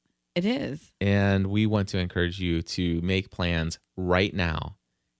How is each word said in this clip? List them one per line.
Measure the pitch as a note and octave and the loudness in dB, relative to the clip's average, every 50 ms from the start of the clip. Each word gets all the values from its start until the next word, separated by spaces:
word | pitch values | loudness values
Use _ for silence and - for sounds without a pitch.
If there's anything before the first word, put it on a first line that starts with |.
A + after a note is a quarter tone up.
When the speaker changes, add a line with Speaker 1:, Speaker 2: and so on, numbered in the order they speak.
| _ _ _ _ _ _ - | _ _ _ _ _ _ -4
Speaker 1:
It | F3+ F3 | -2 0
is. | G#3 B3 C#4 - - C3 D#3 - - _ - | 0 0 -2 -4 -6 -8 -10 -14 -14 _ -2
Speaker 2:
And | G2 G2+ G2+ G2+ G2 G2+ G2 G2 G2 F#2+ | 0 2 4 4 4 4 4 2 2 2
we | G2+ G#2+ A2 | 2 2 2
want | G#2+ G#2+ G#2 G2 F#2+ | 2 2 0 0 0
to | - F#2+ | -2 -2
encourage | F2+ F2 - F2 F2 F2 F2 G2 | -2 -2 -2 -2 -2 -2 -2 -2
you | F#2 F2 E2 E2 D#2+ | -2 -2 0 -2 -2
to | - - - F2+ E2+ E2 E2 E2+ | -4 -4 -2 0 0 0 0 0
make | F#2 F#2+ F#2+ F#2 - | 0 0 0 -2 -4
plans | - - F#2 F2 F2 E2 D#2+ E2 - - _ _ _ | -6 -4 -2 0 0 0 0 -2 -4 -8 _ _ _
right | - F#2 F2+ F2+ F2+ G2+ G2+ - | -6 -2 2 2 2 2 2 0
now. | G2 F2 E2+ D#2+ - - - - _ _ _ _ _ _ _ _ | -2 -2 -2 -2 -4 -6 -8 -12 _ _ _ _ _ _ _ _